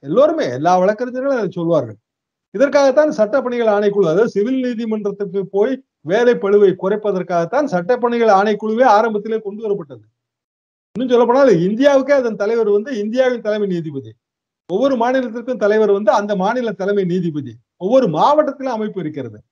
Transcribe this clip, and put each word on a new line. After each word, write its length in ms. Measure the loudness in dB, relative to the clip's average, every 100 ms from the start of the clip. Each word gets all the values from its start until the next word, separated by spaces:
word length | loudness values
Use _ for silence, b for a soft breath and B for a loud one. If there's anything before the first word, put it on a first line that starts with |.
எல்லோருமே, 400 | -2 2 2 2 -4
எல்லா 240 | -2 2
வழக்கறிஞர்களும் 640 | 2 2 0 -4 -6 -4 -2
அதை 100 | -4
சொல்வார்கள். 460 | -4 -2 0 -2 -12 _ _ _ _ _
இதற்காகத்தான் 560 | -2 0 2 2 4 2
சட்டப்பணிகள் 580 | 0 0 0 -2 -2 0
ஆணைக்குழு, 360 | 2 0 0 0
அதாவது 240 | 2 0
சிவில் 280 | 0 -2 -2
நீதிமன்றத்துக்கு 800 | -4 -6 -6 -4 -6 -8 -8 -6 -4
போய் 260 | -2 -2 -2 _ _ -4
வேலை 280 | 2 2
பளுவை 360 | 2 2 4 4
குறைப்பதற்காகத்தான் 920 | 2 -2 -2 -2 -4 -2 -2 0 -2 0
சட்டப்பணிகள் 640 | -2 0 0 0 2 4
ஆணைக்குழுவே 540 | 4 4 -2 -2 2 4
ஆரம்பத்திலே 500 | 6 4 -2 -4 -6
கொண்டு 220 | -6 -10
வரப்பட்டது. 420 | -6 -6 -6 -18 _ _ _ _ _ _ _ _ _ -8
இன்னும் 140 | 0
சொல்ல 120 | 2 4
போனால் 260 | 4 6 4
இந்தியாவுக்கே 540 | 2 2 4 4 2
அதன் 240 | 0 0 -2
தலைவர் 300 | -2 0 0
வந்து 220 | 0 -2 -6
இந்தியாவின் 480 | -4 0 0 0
தலைமை 240 | -4 -2 -2
நீதிபதி, 440 | -4 -6 -10 -14 -20 _ _ _ _ _
ஒவ்வொரு 280 | -2 0 0
மாநிலத்திற்கும் 680 | 0 0 -4 -8 -8 -2
தலைவர் 300 | 0 2 2
வந்து 200 | 2 2
அந்த 220 | 2 0 -2
மாநில 360 | -2 -2 -4
தலைமை 320 | -4 -2 -2
நீதிபதி, 480 | -2 -2 -4 -6 -10 -14 _ _
ஒவ்வொரு 320 | 0 2 2
மாவட்டத்திலும் 680 | 2 2 4 0 -2 -8 -6
அமைப்பு 240 | -6 -6
இருக்கிறது. 380 | -8 -8 -12 -14 _